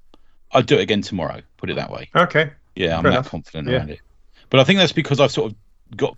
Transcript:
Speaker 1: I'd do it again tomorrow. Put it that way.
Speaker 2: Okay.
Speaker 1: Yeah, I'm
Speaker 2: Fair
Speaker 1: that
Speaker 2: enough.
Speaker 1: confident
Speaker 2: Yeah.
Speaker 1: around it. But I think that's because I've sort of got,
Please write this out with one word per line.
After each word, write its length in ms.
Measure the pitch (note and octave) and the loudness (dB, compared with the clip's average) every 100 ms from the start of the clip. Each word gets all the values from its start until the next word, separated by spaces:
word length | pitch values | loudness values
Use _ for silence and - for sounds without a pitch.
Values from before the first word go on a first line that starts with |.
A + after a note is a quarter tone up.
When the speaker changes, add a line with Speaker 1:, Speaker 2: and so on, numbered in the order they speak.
| - - - _ _ | -20 -20 -20 _ _
Speaker 1:
I'd 120 | C3 A2+ | 0 4
do 100 | C#3 | 2
it 40 | |
again 200 | G#2 G#2 | 2 -2
tomorrow. 400 | - F#2+ D2+ - - _ | -2 -6 -6 -8 -18 _
Put 120 | F#2 | -8
it 60 | D2+ | -6
that 160 | - | -8
way. 180 | - - D#3 | -12 -2 0
Speaker 2:
Okay. 360 | F3 D3+ D#3 - _ - | 2 2 -2 -6 _ -4
Speaker 1:
Yeah, 200 | F2 E2 | -2 2
I'm 60 | |
Speaker 2:
Fair 80 | - | 2
Speaker 1:
that 60 | B2+ | 2
Speaker 2:
enough. 120 | C#3 | -2
Speaker 1:
confident 380 | E2+ - D#2+ D2+ | -10 -10 -10 -4
Speaker 2:
Yeah. 100 | B2+ | -4
Speaker 1:
around 120 | D2+ | -4
it. 80 | - _ _ _ _ _ | -12 _ _ _ _ _
But 100 | C3 | 4
I 40 | |
think 160 | C3+ G3 | 4 4
that's 140 | E3+ | 2
because 260 | - D#3 C3+ | 0 -2 2
I've 120 | C3+ | 2
sort 200 | - G#2+ | 0 -6
of 460 | - _ _ _ G#2+ | -8 _ _ _ -6
got, 180 | C3+ | -6